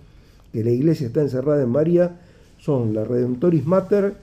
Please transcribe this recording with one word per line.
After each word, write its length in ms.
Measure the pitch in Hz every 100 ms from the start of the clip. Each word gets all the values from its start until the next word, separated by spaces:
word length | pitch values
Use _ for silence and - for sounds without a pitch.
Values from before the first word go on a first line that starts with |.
| - - - - -
que 120 | 117
la 80 | 110
Iglesia 360 | 120 156 156 127
está 140 | 120
encerrada 420 | 143 127 135 147
en 60 | 127
María, 500 | 127 156 175 175 175 - - - -
son 340 | - 139 117
la 120 | 107 107
Redemptoris 600 | 123 123 123 175 165 131
Mater 500 | 185 185 202 202 202